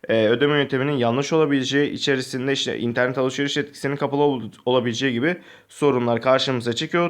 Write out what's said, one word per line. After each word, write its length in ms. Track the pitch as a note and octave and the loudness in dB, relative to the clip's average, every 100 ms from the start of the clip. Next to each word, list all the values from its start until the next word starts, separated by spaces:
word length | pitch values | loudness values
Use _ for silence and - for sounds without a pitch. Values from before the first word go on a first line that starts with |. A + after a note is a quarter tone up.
| - | 0
e, 180 | A2+ G#2+ | 2 4
ödeme 300 | A#2+ C#3+ D3 | 4 2 2
yönteminin 340 | C3+ C3+ C#3 | 0 0 0
yanlış 420 | C#3+ A#2 B2 C#3 | 0 0 0 0
olabileceği, 580 | D#3+ D3+ C#3 B2 C#3 D3 | 0 2 0 0 0 0
içerisinde 600 | - - C3 B2+ C3 C3+ | -2 0 -2 -2 -4 -2
işte 280 | C3+ B2+ A#2 | -2 -2 -2
internet 380 | A#2 A#2+ B2 C3+ | -2 0 0 0
alışveriş 400 | C3 C3 C#3 D3 | -2 -2 -2 -2
etkisinin 380 | C#3+ - C#3 | -6 -6 -6
kapalı 260 | C#3 C#3 C#3 | -4 -2 2
ol-, 300 | D3 C3 A2 - | 2 0 -8 -6
olabileceği 480 | - B2+ A#2+ A2+ C3+ | 0 0 0 -2 -2
gibi 240 | A#2 D3 F3+ - - _ | 0 -2 -2 -10 -20 _
sorunlar 520 | - D3 B2 A#2+ A#2 | 0 2 2 0 0
karşımıza 520 | C3 C3 C#3 B2+ A#2 | 2 2 2 -2 -2
çıkıyor. 360 | A2+ D#3 E3+ | -4 -2 0